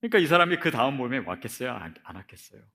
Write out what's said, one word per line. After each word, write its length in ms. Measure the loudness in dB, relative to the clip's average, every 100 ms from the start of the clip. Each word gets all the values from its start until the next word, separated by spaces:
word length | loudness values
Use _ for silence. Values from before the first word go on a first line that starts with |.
그러니까 180 | 2 2
이 80 | 6
사람이 300 | 4 4 2
그 140 | 0
다음 260 | 0 0 0
모임에 220 | -4 -4
왔겠어요? 520 | -6 -8 -10 -8 -8
안, 240 | -8 -12 -16
안 120 | -18 -18
왔겠어요? 440 | -18 -20 -20 -20 _